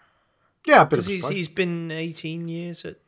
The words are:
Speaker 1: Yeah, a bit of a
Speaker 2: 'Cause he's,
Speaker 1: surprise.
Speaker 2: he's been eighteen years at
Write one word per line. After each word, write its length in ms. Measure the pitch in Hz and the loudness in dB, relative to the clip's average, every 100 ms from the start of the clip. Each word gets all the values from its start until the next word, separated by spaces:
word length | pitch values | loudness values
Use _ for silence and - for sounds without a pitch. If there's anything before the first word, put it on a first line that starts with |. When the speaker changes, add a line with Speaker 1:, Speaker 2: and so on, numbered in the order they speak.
| _ _ _ _ _ _ - | _ _ _ _ _ _ 6
Speaker 1:
Yeah, 160 | 277 | 8
a 40 | 147 | 8
bit 140 | 139 | 2
of 60 | 180 | -2
a 20 | |
Speaker 2:
'Cause 40 | |
he's, 80 | 196 | -4
Speaker 1:
surprise. 140 | 143 196 | -4 -4
Speaker 2:
he's 100 | 160 | -4
been 440 | - 180 170 165 | -4 -2 -4 -6
eighteen 560 | 160 165 156 165 165 170 | -6 -8 -8 -10 -8 -8
years 380 | 165 175 165 165 | -8 -10 -12 -14
at 120 | - | -16